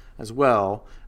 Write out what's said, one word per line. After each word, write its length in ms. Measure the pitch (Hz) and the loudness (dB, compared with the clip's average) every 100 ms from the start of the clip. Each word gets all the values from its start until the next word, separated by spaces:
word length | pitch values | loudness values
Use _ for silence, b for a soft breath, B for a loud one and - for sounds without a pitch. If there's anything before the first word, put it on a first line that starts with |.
| b b | b b
as 120 | 107 | -10
well. 540 | 120 139 113 98 104 - B | 0 2 4 2 -4 -10 B